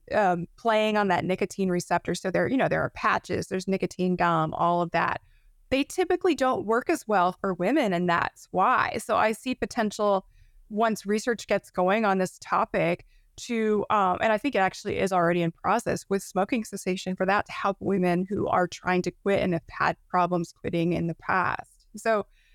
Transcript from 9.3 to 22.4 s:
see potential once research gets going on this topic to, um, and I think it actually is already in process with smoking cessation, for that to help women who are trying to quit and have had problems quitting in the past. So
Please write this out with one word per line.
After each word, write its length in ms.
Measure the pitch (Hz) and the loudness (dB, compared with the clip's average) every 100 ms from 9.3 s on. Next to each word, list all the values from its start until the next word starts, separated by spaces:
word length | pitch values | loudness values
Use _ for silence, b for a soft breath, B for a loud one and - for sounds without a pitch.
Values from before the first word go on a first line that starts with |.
see 200 | 220 262 | 0 -6
potential 720 | 254 220 - 214 - 208 190 - _ - - - | -4 -4 -2 -2 0 0 0 -2 _ -20 -20 -8
once 360 | 208 226 208 | 0 0 0
research 440 | 196 214 247 226 - | -2 -2 0 -4 0
gets 220 | 202 - | -2 -2
going 340 | - 180 214 | 0 2 2
on 140 | 214 190 | 2 2
this 200 | 185 - | -2 -6
topic 640 | - 185 220 185 165 175 - _ _ - | -2 -2 0 0 0 -2 -8 _ _ -16
to, 460 | - 226 220 208 - | -6 -2 0 0 0
um, 280 | 208 185 180 | 2 2 2
and 120 | 220 | 2
I 60 | 214 | 2
think 160 | 285 | 0
it 40 | 214 | 2
actually 400 | 190 - 202 - | 0 -2 -6 -2
is 140 | 185 | 0
already 300 | 185 170 175 | 2 2 2
in 80 | 170 | 0
process 560 | - 190 220 - - - | -2 -2 0 0 -4 -2
with 140 | 196 | -4
smoking 400 | - 185 202 240 | -2 -2 0 -2
cessation, 540 | 214 202 185 185 185 185 | -4 -6 -4 -4 -4 -2
for 100 | 185 | 0
that 200 | 202 - | 0 -2
to 60 | |
help 260 | - 202 196 | -4 -4 -2
women 460 | 190 196 180 175 190 | -2 0 2 0 -2
who 180 | 202 - | -4 0
are 220 | 180 175 | 0 0
trying 340 | - 180 180 | -2 -2 0
to 80 | 175 | -2
quit 320 | - 196 196 | -4 0 0
and 120 | 185 | 0
have 80 | 165 - | -2 -6
had 280 | - 151 - - | -2 -2 -2 -2
problems 440 | 180 175 180 170 | 0 2 0 -4
quitting 400 | - - 170 170 | -8 -4 -2 0
in 160 | 165 165 | 0 -4
the 80 | 170 | -6
past. 720 | - 190 - - - _ _ 214 | -2 0 0 -4 -10 _ _ -6
So 300 | 226 214 - _ | -2 -2 -2 _